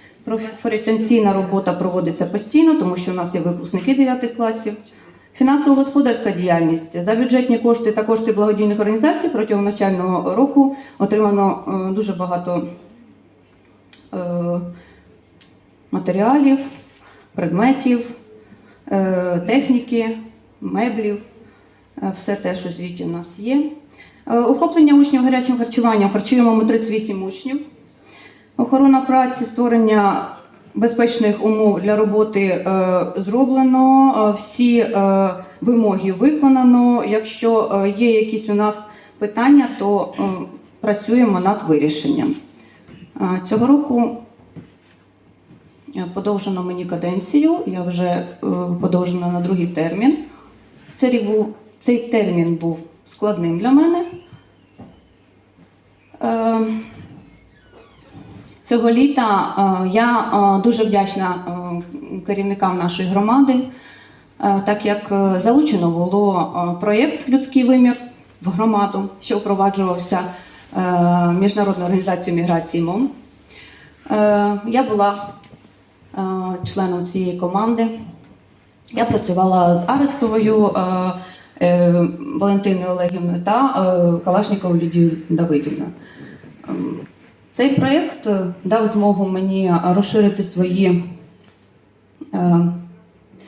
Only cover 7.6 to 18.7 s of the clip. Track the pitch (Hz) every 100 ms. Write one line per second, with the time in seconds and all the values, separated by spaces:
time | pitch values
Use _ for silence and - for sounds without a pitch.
7.6 | 233 226 226 220 220 220 226 202 208 208
8.6 | 208 208 208 220 302 - 330 214 220 202
9.6 | 202 208 196 185 180 180 180 190 277 277
10.6 | 269 277 - - 202 214 208 202 196 -
11.6 | - 190 190 190 208 175 180 175 175 170
12.6 | - - - - - _ _ _ _ _
13.6 | _ _ _ - _ 190 175 175 175 175
14.6 | 175 - - - _ _ _ - - _
15.6 | _ _ _ 190 185 185 220 294 269 269
16.6 | - - - _ - - _ - 175 175
17.6 | 240 269 254 240 - - - - - -
18.6 | -